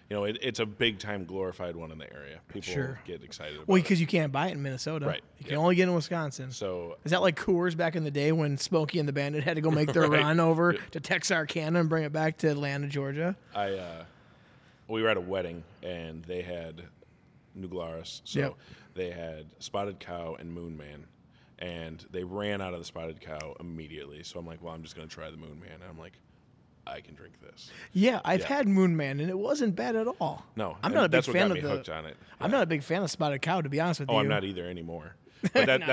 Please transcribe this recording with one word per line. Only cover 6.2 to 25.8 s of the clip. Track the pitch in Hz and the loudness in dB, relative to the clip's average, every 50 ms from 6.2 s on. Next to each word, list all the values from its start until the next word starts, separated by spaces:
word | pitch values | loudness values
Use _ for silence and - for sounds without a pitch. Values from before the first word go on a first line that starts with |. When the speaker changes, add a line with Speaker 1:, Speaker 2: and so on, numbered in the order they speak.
| 156 143 135 - 131 131 123 | -2 -2 -4 -6 -8 -10 -8
Speaker 1:
So | - 104 95 92 87 85 85 82 - - | -4 -4 -2 -2 -2 -4 -6 -8 -8 -2
Speaker 2:
Is | 151 170 | 2 2
that | 185 185 | 4 6
like | 185 160 - | 4 4 2
Coors | - - 185 170 175 180 165 | 2 2 4 4 4 2 2
back | 160 175 165 160 | 2 0 0 0
in | 170 156 | 0 -2
the | 147 | -2
day | 143 143 143 151 | 0 2 4 4
when | 160 160 151 147 143 135 | 4 4 4 2 2 0
Smokey | - - 180 160 156 147 - 170 | 0 2 2 2 2 2 2 0
and | 147 143 | 2 2
the | 139 | 2
Bandit | 143 139 143 147 151 135 | 0 0 0 0 0 0
had | 175 165 | 0 0
to | 156 151 | 2 4
go | 160 | 4
make | 160 151 151 147 135 | 4 4 4 4 6
their | 165 156 | 6 6
Speaker 1:
<laughs> | 151 | 6
Right. | 151 151 - | 6 6 6
Speaker 2:
run | 151 160 170 | 6 6 6
over | 165 165 165 160 175 175 160 | 6 6 6 6 6 4 4
Speaker 1:
Yep. | - - - | 2 -2 -6
Speaker 2:
to | - 160 | -8 -6
Texarkana | 135 - 185 175 - - 185 165 156 139 - 170 156 156 170 175 | -2 0 0 2 2 2 2 2 2 0 -2 -2 0 2 4 4
and | 165 156 | 4 4
bring | 160 160 156 | 2 2 0
it | 147 151 | 0 0
back | 156 156 160 156 - | 0 0 0 0 2
to | - 156 | 2 2
Atlanta, | 147 143 147 143 139 143 143 | 2 2 0 -2 -2 -2 -2
Georgia? | 143 143 143 139 139 139 147 165 180 196 - - - - | -2 -2 -2 -2 -2 -2 0 0 -2 -2 -4 -6 -8 -4
Speaker 1:
I, | 104 101 98 | -2 0 0
uh, | 98 95 90 87 82 82 85 82 - - - - - - - - - - - - - _ _ - | -2 -2 -4 -6 -10 -12 -14 -16 -18 -20 -20 -20 -20 -20 -20 -20 -20 -20 -20 -20 -20 _ _ -6
we | 110 110 110 | -2 2 4
were | 110 | 4
at | 107 | 4
a | 95 90 | 2 0
wedding, | 90 95 95 90 85 85 87 82 - - - - | -2 -2 -2 -2 -2 -6 -8 -12 -16 -16 -12 -10
and | 90 90 85 82 80 80 82 82 | -8 -8 -6 -8 -10 -10 -12 -10
they | 82 90 90 87 | -8 -6 -6 -6
had | 87 87 85 82 82 80 82 87 - - _ - _ _ _ _ _ _ _ _ _ - | -6 -6 -8 -8 -10 -12 -14 -16 -20 -20 _ -20 _ _ _ _ _ _ _ _ _ -14
New | 92 95 90 | -12 -10 -8
Glarus. | 87 90 85 82 82 82 82 - - - - | -6 -6 -6 -6 -8 -10 -10 -12 -14 -14 -10
So | - - 139 | -6 -2 -2
Speaker 2:
Yep. | 139 135 - - - - - - - - - | -2 -2 -4 -10 -18 -20 -20 -20 -20 -14 -8
Speaker 1:
they | 90 92 87 | -6 -6 -6
had | 87 87 85 82 78 78 76 78 - - | -6 -8 -8 -10 -10 -12 -14 -16 -18 -18
Spotted | - - - 101 101 101 95 - | -12 -8 -4 -4 -4 -4 -6 -10
Cow | - - 87 87 85 82 80 - | -12 -10 -10 -8 -8 -8 -10 -10
and | - 85 85 | -10 -10 -10
Moon | 85 85 85 82 | -10 -10 -10 -10
Man. | 76 76 73 73 71 76 - _ _ _ _ _ _ _ _ _ - | -12 -14 -16 -16 -18 -20 -20 _ _ _ _ _ _ _ _ _ -12
And | - 90 85 85 82 80 80 82 - - | -10 -10 -8 -8 -10 -10 -12 -14 -14 -10
they | - 90 90 | -8 -8 -6
ran | 90 92 104 104 104 104 98 | -6 -6 -4 -2 -2 -2 -2
out | 95 92 90 | -4 -4 -6
of | 85 | -8
the | 82 | -10
Spotted | - - 85 82 82 78 73 - | -10 -10 -10 -8 -8 -10 -10 -12
Cow | 78 78 76 76 78 - - | -12 -10 -10 -10 -10 -12 -12
immediately. | 85 87 82 80 78 76 80 76 71 69 73 76 87 | -12 -10 -10 -10 -10 -12 -12 -14 -14 -14 -14 -16 -16
So | - - 90 | -14 -12 -12
I'm | 85 | -12
like, | 82 82 80 | -12 -12 -12
"Well, | 85 85 80 | -12 -12 -12
I'm | 80 80 | -12 -14
just | 78 - | -14 -14
gonna | 80 80 80 | -16 -16 -14
try | - 82 80 78 | -14 -12 -14 -12
the | 76 | -12
Moon | 80 80 76 76 76 | -14 -16 -16 -16 -16
Man." | 92 92 80 | -18 -18 -18
And | 78 | -18